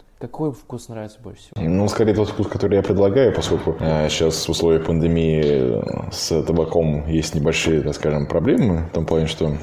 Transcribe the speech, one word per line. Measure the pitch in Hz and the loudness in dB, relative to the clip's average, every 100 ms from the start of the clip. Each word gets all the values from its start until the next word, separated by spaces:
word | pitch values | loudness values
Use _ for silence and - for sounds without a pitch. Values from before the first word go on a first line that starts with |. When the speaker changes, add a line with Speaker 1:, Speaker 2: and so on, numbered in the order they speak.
| _ _ | _ _
Speaker 1:
Какой | 123 - 156 | -14 -6 -6
вкус | 127 - 120 - | -8 -14 -14 -12
нравится | 110 107 - | -14 -14 -16
больше | - - | -20 -20
всего? | - - 80 | -14 -4 0
Speaker 2:
Ну, | 92 101 | 0 0
скорее | - 107 104 | 2 2 4
тот | 101 | 0
вкус, | - 104 | -2 -4
который | - 98 98 | -2 2 2
я | |
предлагаю, | 92 98 101 135 123 | 2 4 4 4 4
поскольку, | 80 - 85 85 78 | 2 0 -2 -2 -2
э, | 80 78 76 | 0 0 0
щас | - 80 80 - | 0 0 0 -2
в | |
условиях | 80 82 80 80 | 0 2 2 2
пандемии, | 82 82 82 82 78 73 69 64 55 - - - | 0 2 2 2 2 2 2 2 0 -4 -6 -8
э, | |
с | - - 80 | -8 -2 -2
табаком | - 80 78 87 80 76 73 | 0 0 2 0 0 -2 -2
есть | 80 78 80 | -2 -2 0
небольшие, | 76 78 85 78 | 0 0 0 0
так | 69 71 | 0 -4
скажем, | 78 76 73 | -2 -2 -2
проблемы, | 85 98 247 123 82 82 | -2 0 2 2 0 -2
в | |
том | 82 78 | -4 0
плане, | 80 - | 0 0
что, | - 80 73 | -2 -4 -4